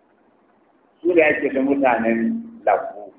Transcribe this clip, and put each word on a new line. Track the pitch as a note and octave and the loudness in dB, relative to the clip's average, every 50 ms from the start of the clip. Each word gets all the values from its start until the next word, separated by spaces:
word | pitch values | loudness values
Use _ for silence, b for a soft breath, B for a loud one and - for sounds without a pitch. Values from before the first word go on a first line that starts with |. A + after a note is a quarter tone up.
| _ _ _ _ _ _ _ _ _ _ _ _ _ _ _ _ _ _ _ _ - | _ _ _ _ _ _ _ _ _ _ _ _ _ _ _ _ _ _ _ _ -2
Su | E3 F3+ | 2 4
ne | E3 | 4
ake | D#3 D3+ D3 C#3 C#3+ C3+ | 4 4 2 0 -2 -4
da | C3+ C3+ | -2 -2
mutanen | C3+ C#3 C#3 C#3 C3+ C3 A#2+ A2+ A2+ A2+ A2+ A2+ A2+ A2+ A2+ - - - - - | 0 0 0 2 2 2 2 2 0 0 0 0 -2 -2 -4 -6 -8 -12 -18 -4
lambu. | - G#2+ G2+ - - - - G2+ G#2 - - | 0 0 0 0 -2 -6 -12 -14 -18 -18 -20